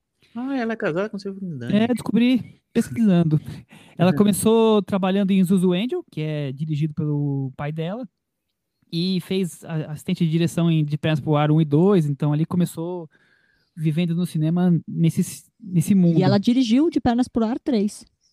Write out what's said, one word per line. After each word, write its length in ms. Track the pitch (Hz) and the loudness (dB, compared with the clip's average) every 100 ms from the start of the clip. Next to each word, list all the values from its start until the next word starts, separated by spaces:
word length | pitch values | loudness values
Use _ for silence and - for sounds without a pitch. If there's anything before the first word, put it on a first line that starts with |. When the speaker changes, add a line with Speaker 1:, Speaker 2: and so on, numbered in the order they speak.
| _ _ _ 233 | _ _ _ -10
Speaker 1:
Ah, 220 | 254 277 | -6 -4
ela 160 | 226 | -4
é 20 | 220 | -2
casada 320 | 208 156 208 | -2 -2 -4
com 60 | 208 | -6
o 40 | |
Silvio 200 | 202 196 | -10 -10
Guindani. 340 | 190 143 117 | -10 -8 -2
Speaker 2:
É, 140 | 202 233 | 0 2
descobri 760 | 247 - 214 240 254 - - _ | -2 -2 2 2 2 -2 -16 _
pesquisando. 680 | - 226 - 220 175 165 147 - - - - - - | -4 -2 0 2 4 4 0 -2 -12 -18 -20 -16 0
Ela 140 | 175 | 2
Speaker 1:
Uhum. 60 | 147 | 4
Speaker 2:
começou 640 | 208 190 220 226 226 214 | 2 2 2 4 4 2
trabalhando 500 | 196 202 190 196 196 | 0 -2 0 0 2
em 100 | 196 | 2
Zuzu 280 | 175 196 185 | 2 2 2
Angel, 320 | 180 240 359 - | 0 -2 -6 -8
que 80 | - | -8
é 320 | 156 151 143 | -6 -4 -6
dirigido 420 | 135 156 147 156 | -6 -6 -4 -4
pelo 600 | 147 151 147 143 139 135 - | -4 -4 -2 -2 -4 -6 -8
pai 160 | 151 | -8
dela, 340 | 156 160 214 254 _ _ _ _ _ _ _ _ | -8 -8 -8 -12 _ _ _ _ _ _ _ _
e 300 | 165 180 185 | -4 -2 -2
fez 420 | - 190 180 - | -4 -4 -4 -8
a-, 280 | - 160 151 | -10 -8 -8
assistente 340 | 151 - 185 170 | -8 -6 -2 0
de 60 | |
direção 380 | 165 170 - 170 | 2 0 2 2
em 140 | 160 | 2
De 140 | 147 151 | 0 -2
Pernas 240 | 160 156 | -2 -2
pro 160 | 151 147 | 2 2
Ar 140 | 151 | 4
um 100 | 156 | 4
e 40 | 156 | 4
dois, 400 | 143 185 202 147 | 4 4 4 2
então 280 | 139 147 | -2 -2
ali 120 | 147 160 | 0 0
começou 640 | 180 170 - 165 180 160 _ _ _ _ _ _ - | 0 -2 -4 -10 -10 -12 _ _ _ _ _ _ -6
vivendo 360 | 160 151 175 | -4 -2 -2
no 120 | 165 175 | -2 -2
cinema 520 | 165 156 175 180 170 - | -2 0 2 2 2 0
nesse, 600 | 160 165 - 185 - - _ | 0 0 0 -4 -8 -18 _
nesse 380 | - 175 - 196 | -4 0 2 4
mundo. 240 | 175 165 | 4 4
Speaker 3:
E 40 | |
ela 140 | 185 202 | 4 4
dirigiu 520 | 196 247 247 240 330 | 2 2 2 2 2
De 100 | 302 | 0
Pernas 300 | 254 233 254 | 0 0 0
pro 160 | - 220 | -2 -2
Ar 120 | 269 | -4
três. 460 | - 233 202 - - _ _ | -2 -2 -2 -6 -16 _ _